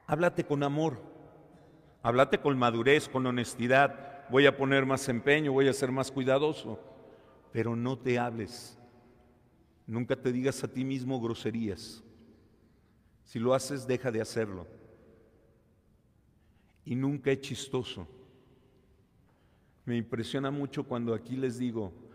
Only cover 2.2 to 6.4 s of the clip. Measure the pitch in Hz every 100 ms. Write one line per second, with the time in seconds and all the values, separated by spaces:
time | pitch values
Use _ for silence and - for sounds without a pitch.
2.2 | 139 - 143 131 120 117 117 147 147 131
3.2 | 127 123 117 - 120 131 139 - - -
4.2 | - 127 143 139 135 139 131 131 - 117
5.2 | 139 151 147 135 139 127 127 131 127 135
6.2 | 127 135